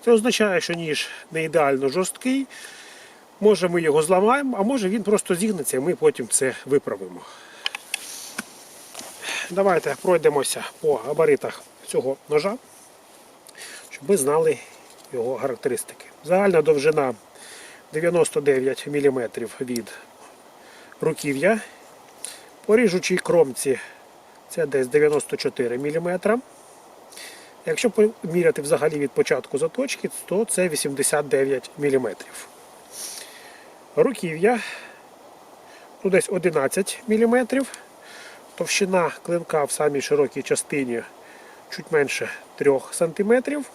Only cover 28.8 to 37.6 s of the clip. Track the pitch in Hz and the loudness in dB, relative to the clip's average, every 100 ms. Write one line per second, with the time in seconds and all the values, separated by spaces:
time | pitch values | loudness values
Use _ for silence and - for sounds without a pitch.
28.8 | 147 151 143 - 143 143 - 135 160 - | 2 0 -2 0 2 0 -2 -2 -2 -2
29.8 | 269 - 185 - - 180 220 - 185 151 | -4 -4 -8 -8 -4 -2 0 0 0 0
30.8 | 151 139 135 151 147 135 135 131 - - | -4 -2 0 0 2 2 2 0 -4 -4
31.8 | 143 135 120 90 - - - - - - | 0 2 0 -6 -14 -18 -20 -20 -20 -20
32.8 | - - - - - - - - - - | -20 -16 -14 -14 -18 -20 -20 -20 -20 -20
33.8 | - - 202 254 180 156 196 240 - - | -10 0 0 0 -6 0 0 0 -4 -12
34.8 | - - - - - - - - - - | -16 -20 -20 -20 -20 -20 -20 -20 -20 -20
35.8 | - - 196 185 - 190 170 156 135 - | -20 -6 2 2 2 0 0 0 0 0
36.8 | 202 - - 214 233 240 247 254 | -4 -6 0 2 4 4 2 -2